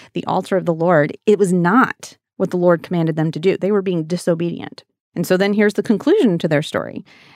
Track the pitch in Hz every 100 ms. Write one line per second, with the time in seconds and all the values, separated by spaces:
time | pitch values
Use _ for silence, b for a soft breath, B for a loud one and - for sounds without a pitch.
0 | B 170 - 175 180 190 165 160 165 165
1 | 151 - - 208 190 180 170 226 247 -
2 | - - _ - 190 180 175 170 - 175
3 | 160 160 156 156 175 - 185 208 190 175
4 | 156 175 - 165 170 170 - - _ _
5 | _ - 180 185 202 208 208 208 202 202
6 | - 427 269 170 170 147 156 - - -
7 | b b b